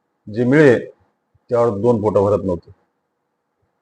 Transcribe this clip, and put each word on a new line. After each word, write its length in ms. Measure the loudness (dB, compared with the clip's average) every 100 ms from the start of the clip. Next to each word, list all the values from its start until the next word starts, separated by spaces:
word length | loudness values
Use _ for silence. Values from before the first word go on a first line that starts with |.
| _ _ -12
जे 120 | -6
मिळे 420 | 0 4 4 4 -2 -20 _ _ _ _ -6
त्यावर 300 | -2 0 0
दोन 240 | -2 0
पोटं 220 | 0 0
भरत 200 | 0 -2
नव्हते. 260 | -4 -8 -12 -20 _ _ _ _ _ _ _ _ _ _